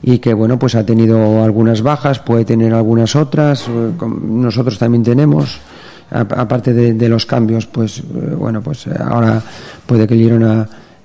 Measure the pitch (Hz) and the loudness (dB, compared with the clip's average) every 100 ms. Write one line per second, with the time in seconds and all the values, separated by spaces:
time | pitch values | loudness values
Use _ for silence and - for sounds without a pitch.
0 | 135 123 127 110 110 123 131 113 104 113 | 2 0 2 0 0 0 0 0 0 2
1 | 113 113 107 110 110 107 113 110 120 151 | 4 4 2 2 2 2 2 2 0 -2
2 | 143 135 - 117 107 117 113 113 110 113 | -2 -4 0 0 2 2 2 2 2 2
3 | 113 143 147 147 147 143 - 117 117 110 | 2 0 0 0 0 0 -4 -4 -4 -4
4 | 113 - - 110 123 110 113 104 117 120 | -6 -6 -4 -2 0 0 -2 0 0 2
5 | 113 123 147 151 135 - - - - - | 2 2 4 2 -2 -8 -18 -20 -20 -20
6 | - - 107 - 120 123 123 120 117 113 | -8 -6 -4 -4 -2 -2 0 2 2 2
7 | 117 113 - 123 110 113 113 - 110 - | 2 0 0 0 0 0 -4 -4 -4 -6
8 | - 117 - - 110 110 113 135 - - | -12 -8 -6 -4 -4 -6 -6 -10 -8 -6
9 | 120 117 113 110 - - - - - 117 | -2 0 2 0 -4 -18 -20 -20 -2 0
10 | 107 117 113 117 113 110 107 - - - | 2 4 4 4 2 0 -2 -10 -20 -20